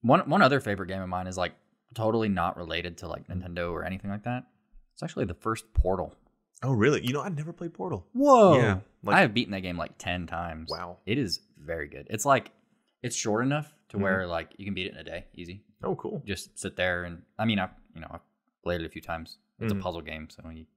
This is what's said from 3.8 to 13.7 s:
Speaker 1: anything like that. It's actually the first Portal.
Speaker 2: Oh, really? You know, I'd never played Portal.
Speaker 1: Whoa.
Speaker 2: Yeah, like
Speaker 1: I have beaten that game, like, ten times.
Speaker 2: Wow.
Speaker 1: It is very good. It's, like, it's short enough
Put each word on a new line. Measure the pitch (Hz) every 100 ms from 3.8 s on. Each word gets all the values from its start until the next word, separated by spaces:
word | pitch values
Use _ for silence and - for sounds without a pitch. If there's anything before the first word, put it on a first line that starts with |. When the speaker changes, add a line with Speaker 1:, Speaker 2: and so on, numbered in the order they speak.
Speaker 1:
anything | 82 95 98
like | 101
that. | 117 123 - _ _ - _
It's | -
actually | 165 -
the | 117
first | - 113 110 -
Portal. | - 87 92 87 - _ _ _ _
Speaker 2:
Oh, | 127
really? | 127 113 131
You | 123
know, | 143
I'd | 139 151
never | 156
played | 165 170
Portal. | - 185 117 -
Speaker 1:
Whoa. | 240 285 254 202 143
Speaker 2:
Yeah, | 127 95 - _
like | - 165
Speaker 1:
I |
have | -
beaten | 107 120
that | 95
game, | 92 87
like, | - -
ten | - 90 82
times. | 87 85 80 80
Speaker 2:
Wow. | 82 87 90
Speaker 1:
It | - 120
is | 110 80 _ _
very | 73 82 73
good. | 71 73
It's, | 107
like, | 143 135 - _ _ _ _ _
it's | 120 -
short | 113 107
enough | 127 147 147